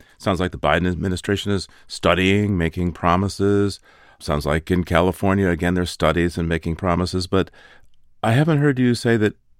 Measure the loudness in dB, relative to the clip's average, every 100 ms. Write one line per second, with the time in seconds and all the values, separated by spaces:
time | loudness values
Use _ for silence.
0 | _ _ -2 0 -2 0 2 2 2 0
1 | -4 -4 -4 -4 -2 -4 -6 -16 -18 -2
2 | 0 2 2 2 0 0 -2 -2 -4 -2
3 | 0 0 0 0 0 2 0 -4 _ -20
4 | -20 _ -4 -4 0 -2 0 -2 2 2
5 | 2 0 0 2 2 0 0 0 -2 -2
6 | 0 2 0 -2 -4 -4 -4 -4 -2 -2
7 | -2 -4 -2 -2 -2 -8 -20 -20 -20 -20
8 | -20 -6 0 2 2 2 2 2 0 2
9 | 2 2 2 -2 _ _